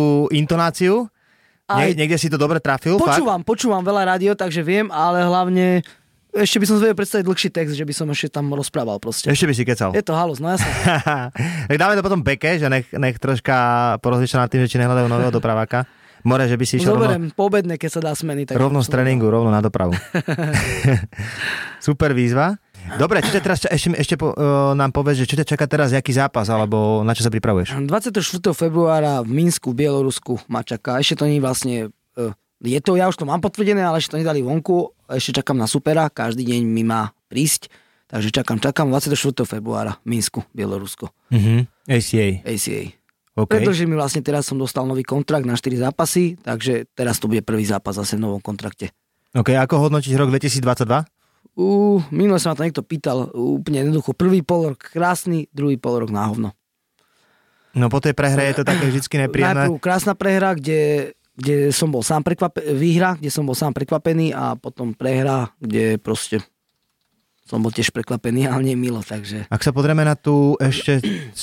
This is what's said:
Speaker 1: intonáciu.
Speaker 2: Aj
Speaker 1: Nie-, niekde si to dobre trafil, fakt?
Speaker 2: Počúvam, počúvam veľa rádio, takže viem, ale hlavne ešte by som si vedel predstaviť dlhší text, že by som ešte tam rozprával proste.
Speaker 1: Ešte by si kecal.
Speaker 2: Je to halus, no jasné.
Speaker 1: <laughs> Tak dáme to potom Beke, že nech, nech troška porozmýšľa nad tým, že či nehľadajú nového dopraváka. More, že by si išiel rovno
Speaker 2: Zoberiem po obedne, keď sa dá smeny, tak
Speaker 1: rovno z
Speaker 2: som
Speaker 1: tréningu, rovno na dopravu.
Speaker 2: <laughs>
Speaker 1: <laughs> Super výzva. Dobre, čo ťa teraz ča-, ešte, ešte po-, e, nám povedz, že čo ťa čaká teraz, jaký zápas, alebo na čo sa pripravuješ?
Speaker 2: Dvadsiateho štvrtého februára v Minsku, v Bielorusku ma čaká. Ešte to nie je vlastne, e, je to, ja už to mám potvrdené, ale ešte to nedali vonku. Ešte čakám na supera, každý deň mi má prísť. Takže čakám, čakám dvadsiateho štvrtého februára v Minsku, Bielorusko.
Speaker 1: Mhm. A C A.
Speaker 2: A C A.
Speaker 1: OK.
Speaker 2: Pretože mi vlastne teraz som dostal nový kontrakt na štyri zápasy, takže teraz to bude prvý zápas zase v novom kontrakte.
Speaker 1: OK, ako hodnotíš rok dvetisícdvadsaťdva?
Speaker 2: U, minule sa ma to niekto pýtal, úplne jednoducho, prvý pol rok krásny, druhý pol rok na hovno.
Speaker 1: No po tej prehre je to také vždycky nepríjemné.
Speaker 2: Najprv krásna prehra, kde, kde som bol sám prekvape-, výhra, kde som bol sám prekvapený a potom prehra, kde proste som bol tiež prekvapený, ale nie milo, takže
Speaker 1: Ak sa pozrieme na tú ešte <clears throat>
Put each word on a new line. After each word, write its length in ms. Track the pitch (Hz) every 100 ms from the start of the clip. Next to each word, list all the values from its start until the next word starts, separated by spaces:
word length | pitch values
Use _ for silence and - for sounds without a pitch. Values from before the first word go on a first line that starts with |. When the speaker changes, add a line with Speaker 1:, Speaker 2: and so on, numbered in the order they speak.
| 147 143 147
Speaker 1:
intonáciu. 800 | 151 147 170 170 - 180 214 233 _ _ _ _ _ -
Speaker 2:
Aj 160 | 202
Speaker 1:
Nie-, 160 | 196 156
niekde 200 | 151 165
si 120 | 160
to 80 | 147
dobre 220 | 151 165
trafil, 420 | - 170 160 196
fakt? 160 | 339 277
Speaker 2:
Počúvam, 240 | 262 180
počúvam 400 | 165 220 247 196
veľa 320 | 180 202 185
rádio, 200 | 185 196
takže 280 | 202 185 160
viem, 240 | 160 196 214
ale 360 | 156 170 180
hlavne 580 | 175 180 180 185 185 180 - - _ _ _
ešte 280 | 208 202 214
by 80 | 185
som 100 | 214
si 80 |
vedel 120 | 220 202
predstaviť 280 | 202 214
dlhší 260 | 185 180 185
text, 240 | 170 156
že 100 | 143
by 80 | 151
som 160 | 147 156
ešte 240 | 143 151
tam 160 | 143 143
rozprával 460 | 139 135 151 117 101
proste. 280 | 113 110 -
Speaker 1:
Ešte 180 | 143
by 100 | 160
si 100 | 123
kecal. 280 | 123 117 98
Speaker 2:
Je 80 | 95
to 140 | 202
halus, 240 | 160 175 131
no 100 | 160
jasné. 220 | 185 - - 180 156 151 143
Speaker 1:
<laughs> 460 | 123 - 151 170 113
Tak 100 | 147
dáme 180 | 185
to 100 | 208
potom 160 | 190 190
Beke, 360 | 131 139 156 175
že 120 | 143
nech, 180 | 131 120
nech 280 | - 131 117
troška 400 | 131 123 - 127 120 120 120 113
porozmýšľa 400 | 123 123 123 131
nad 100 | 123
tým, 120 | 131
že 80 | 123
či 80 | 127
nehľadajú 300 | 123 127 120
nového 200 | 120 123
dopraváka. 540 | 117 113 110 110 123 127 _ - -
More, 240 | 120 131 127
že 80 |
by 100 | 123
si 140 | 123 127
išiel 160 | 180
rovno 80 | 214
Speaker 2:
Zoberiem 200 | 220 180 160
po 120 | -
obedne, 320 | 202 208 175 160
keď 140 | 160
sa 100 | 165
dá 140 | 160
smeny, 320 | 147 160 143 135
tak 80 |
Speaker 1:
rovno 260 | 127 135 143
z 60 | 120
Speaker 2:
som 80 |
Speaker 1:
tréningu, 320 | 127 131 131 110
rovno 240 | 113 117
na 80 | 107
dopravu. 320 | 107 - 92 87 - 175 - 156 156
Speaker 2:
<laughs> 580 | 139 - - 135 117 92
Speaker 1:
<laughs> 680 | - 107 - - - - -
Super 300 | - 147 151
výzva. 440 | 127 120 127 165 202 _ - 90
Dobre, 280 | - 160 202
čo 80 | -
ťa 120 | 196
teraz 160 | 185 170
ča-, 100 | -
ešte, 200 | 151 175 170
ešte 200 | 143 131
po-, 160 | 156
e, 60 | - 143 139 139
nám 180 | 139 139
povedz, 280 | 143 143 135
že 80 | 127
čo 100 | 147
ťa 100 | 151
čaká 180 | 151 143
teraz, 240 | 147 139
jaký 220 | 135 135
zápas, 340 | 127 135 - 104
alebo 560 | 110 104 107 107 110
na 100 | 110
čo 100 | 117
sa 80 | 117
pripravuješ? 440 | 107 117 95 90 135
Speaker 2:
Dvadsiateho 460 | 139 208 240 202
štvrtého 320 | 160 185 185
februára 600 | 160 165 160 165 160 151 139
v 140 | 113 135
Minsku, 340 | 170 - 139
v 120 | 123
Bielorusku 560 | 147 139 135 - - 120 -
ma 160 | 117
čaká. 360 | - 113 - 127
Ešte 200 | - -
to 80 | 147
nie 120 | 147
je 60 |
vlastne, 320 | 131 127 131 120 110 - _
e, 100 | - 113 101 _ _
je 200 | 117 139
to, 140 | -
ja 120 | 180 185
už 100 | -
to 100 | 139
mám 120 | 165
potvrdené, 420 | 196 - 202 202
ale 160 | 180 160
ešte 160 | -
to 60 | 156
nedali 220 | 160 147
vonku. 520 | 123 160 156 175 165 _ -
Ešte 340 | 131 - 135
čakám 140 | - 131
na 100 | 110
supera, 400 | 143 151 156 156
každý 360 | - 113 117
deň 180 | 123 120
mi 180 | 117 113
má 280 | 113 113 107 - _
prísť. 400 | 123 147 - - - _ _ _
Takže 220 | 110 107
čakám, 260 | 131 - 113
čakám 260 | 135 139 143
dvadsiateho 300 | 135 143 143
štvrtého 280 | 139 127 120
februára 500 | 110 110 110 107 98
v 100 | 113
Minsku, 340 | 117 104 - -
Bielorusko. 600 | - 101 98 98 - - - -
Speaker 1:
Mhm. 380 | 117 107 117 123 _ -
A 80 | 123
C 120 | 110 113
A. 140 | 101 95
Speaker 2:
A 100 | -
C 120 | 110 -
A. 120 | 104 - - _ _ _
Speaker 1:
OK. 140 | - -
Speaker 2:
Pretože 320 | 214 202 170 170
mi 80 |
vlastne 260 | 156 139 151
teraz 240 | 131 147
som 120 | 139 135
dostal 280 | 131 -
nový 180 | 131 131
kontrakt 420 | 127 139 143 156
na 100 | 123
štyri 240 | 120 131 123
zápasy, 580 | 127 151 165 180 175 175
takže 460 | - 117 120 117 -
teraz 260 | - 123 113
to 100 | 110
bude 140 | 110
prvý 220 | 104 110
zápas 300 | 104 101 101
zase 220 | 98 101 107
v 60 |
novom 180 | 110 101
kontrakte. 520 | - 101 101 - 101 - _ _ _
Speaker 1:
OK, 220 | 127 120
ako 340 | 131 131 156 147
hodnotíš 240 | 147 131
rok 140 | 131 139
dvetisícdvadsaťdva? 720 | 135 143 123 123 120 113 131 156 _ _ _ _
Speaker 2:
U, 140 | - 190 202 208 202 143
minule 260 | 151 202 185
sa 100 | 170
ma 80 | 147
to 80 |
niekto 160 | 165 147
pýtal, 460 | - 160 147 127 123
úplne 520 | 123 127 139 - 139
jednoducho, 300 | 143 156 139
prvý 260 | - 180 185
pol 300 | 156 175 160
rok 80 | 135 -
krásny, 600 | 165 175 180 185 165 147
druhý 260 | 143 143 131
pol 200 | 127 120
rok 100 | 110
na 140 | 104 107
hovno. 260 | 110 107 - _ _ _ _ _ _ _ _ _ _ _
Speaker 1:
No 160 | 127 120
po 120 | 135
tej 120 | 151
prehre 380 | 139 143 139 139
je 40 | 139
to 60 | 139
také 180 | 180 139
vždycky 300 | 131 - 147
nepríjemné. 460 | 135 135 180 160 143
Speaker 2:
Najprv 140 | 160
krásna 320 | 180 185 208
prehra, 380 | 190 196 190 190
kde, 580 | 170 139 156 147 147 139 - _
kde 380 | - 131 147 143
som 160 | 131 160
bol 120 | 131
sám 200 | 110 156
prekvape-, 460 | 165 170 175 - 151
výhra, 460 | 135 165 165 185 170
kde 120 | 147
som 140 | 156
bol 80 | 143
sám 180 | 127 151
prekvapený 580 | 131 139 156 165 165 160
a 240 | 131 127 127
potom 360 | 123 - 120
prehra, 640 | 104 127 131 135 135 117 -
kde 380 | 120 107 110 107
proste 460 | - 110 - 107 - _ _ _ _ _ _ _ _ _
som 160 | _ 113
bol 80 | 110
tiež 240 | 110 110
prekvapený, 520 | 120 110 120 117 123 135
ale 180 | 131
nie 140 | 135 123
milo, 220 | 123 113
takže 420 | - 107 101 107 104
Speaker 1:
Ak 140 | 110
sa 120 | 147
pozrieme 300 | 135 143 156
na 140 | 151 147
tú 400 | 147 143 143 -
ešte 460 | 135 131 - 135 208 185
<clears throat> 160 | 131 -